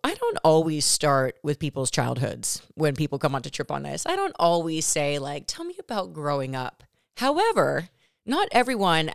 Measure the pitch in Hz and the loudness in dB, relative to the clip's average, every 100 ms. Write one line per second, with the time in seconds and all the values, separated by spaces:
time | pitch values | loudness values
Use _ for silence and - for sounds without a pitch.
0 | 277 - 466 - 160 160 165 156 - - | -6 -2 -2 2 4 4 4 0 0 2
1 | 147 135 131 - 143 147 143 139 127 - | 4 4 2 -2 -4 -2 -4 -2 -2 0
2 | 123 123 113 - - - - - 151 135 | 0 0 -4 -4 -6 -6 -8 -2 0 0
3 | 147 139 147 139 139 - - 143 139 151 | -2 0 -2 -2 -6 -8 -4 -4 -6 -6
4 | - 381 392 - 170 170 165 160 156 156 | -2 -2 -2 2 4 4 0 -2 0 0
5 | 143 143 139 143 - - 339 359 - 220 | 0 -2 -4 -8 -8 -8 -10 -12 -8 -6
6 | 185 156 147 143 131 131 127 - - _ | -6 -6 -4 -2 -2 -6 -8 -10 -20 _
7 | _ - 254 302 453 392 139 143 175 _ | _ -2 0 2 2 2 2 0 -6 _
8 | _ _ 214 302 - 233 247 233 190 160 | _ _ -4 -2 2 2 2 2 4 4
9 | 156 | 2